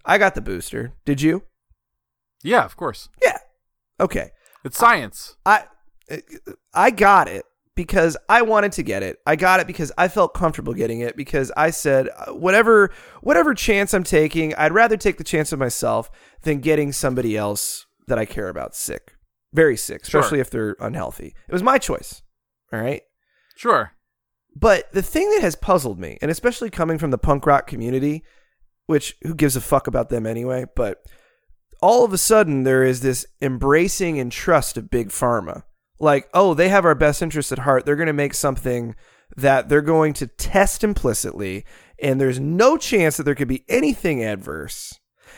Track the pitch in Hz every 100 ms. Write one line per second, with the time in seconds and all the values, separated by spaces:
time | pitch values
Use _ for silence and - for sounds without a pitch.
0 | - 185 196 - 104 90 - 120 120 -
1 | - 143 156 180 - _ _ _ _ _
2 | _ _ _ _ 151 233 110 - 156 -
3 | - - 523 - _ _ _ _ _ -
4 | 185 95 - _ _ _ 135 - 233 208
5 | 110 - - - 190 208 - _ _ _
6 | - 151 - - - - _ - 220 202
7 | 196 196 131 95 - _ _ - 170 190
8 | 165 151 - 226 226 214 202 - - 98
9 | 95 - - 156 185 185 185 175 147 -
10 | 180 208 175 - 170 - 113 120 113 113
11 | 120 127 135 143 131 - 160 165 147 135
12 | 131 - - - 180 202 226 220 196 -
13 | - - 226 330 302 208 - 202 196 196
14 | 175 160 156 160 156 - 156 185 233 214
15 | 208 - 156 160 151 143 127 - 117 110
16 | - - _ _ 160 143 143 151 143 135
17 | 139 127 120 107 104 104 - - - _
18 | - 113 110 - 95 80 60 - - -
19 | _ _ _ _ _ 147 156 120 - -
20 | - 151 120 147 127 117 107 - 110 165
21 | 82 - - - - 180 226 269 - -
22 | - - _ _ _ _ - 113 120 143
23 | _ _ _ _ _ _ 233 160 107 _
24 | _ _ _ _ _ 139 220 185 - 190
25 | 185 311 403 415 202 - - 180 131 90
26 | 85 - 151 165 247 240 233 175 165 160
27 | 156 127 - 143 151 139 - 120 117 131
28 | 143 156 - _ _ _ _ _ - 151
29 | - - 151 160 147 127 - 139 - 127
30 | 117 117 110 113 123 127 127 - 110 92
31 | - _ _ _ _ _ _ - 180 240
32 | 233 190 - 220 180 139 131 131 131 127
33 | 131 127 - - 139 123 135 151 175 -
34 | 180 151 123 - - 160 - - - 123
35 | 104 - 123 120 85 - - _ _ -
36 | 156 139 - 175 196 156 185 196 175 151
37 | 151 147 165 151 - 131 131 131 143 147
38 | 165 147 143 - 143 127 127 123 117 117
39 | _ _ _ - 139 135 - 147 151 160
40 | 156 139 131 - - 196 196 - 214 202
41 | 127 104 95 - 98 95 - - _ -
42 | 143 131 135 127 143 175 247 311 - 214
43 | 160 - 143 139 131 131 - 240 302 226
44 | 185 135 110 104 - 78 113 - - -
45 | _ _ _